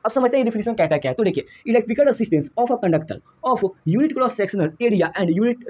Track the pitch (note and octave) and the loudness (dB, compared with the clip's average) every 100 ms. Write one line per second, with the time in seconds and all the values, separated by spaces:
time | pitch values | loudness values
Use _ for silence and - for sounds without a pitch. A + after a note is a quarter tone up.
0 | - - B3 C4+ A#3 A3 G#3 A3+ D#3 D3 | -2 2 2 2 0 -2 -2 -2 0 0
1 | C3+ B2+ G3 - - - - A3+ G#3+ A3+ | -2 -2 0 -2 -6 -8 0 0 0 2
2 | C#4+ A3+ - D#3 C#3+ - A#3+ B3+ F#3 D#3 | 2 0 0 0 0 -2 -2 0 0 0
3 | D#3+ - - _ B3+ B3 F#3+ - D#3 G#3 | -2 -12 -14 _ -2 0 -2 -4 -2 0
4 | D#4 C4 B3 A#3+ G3 G3+ D#3+ D#3+ A#3+ G3+ | 0 0 -2 0 -2 -2 -2 0 0 2
5 | D#3+ F#3 F#3 F#3 A#3+ A#3+ | 0 0 0 2 0 0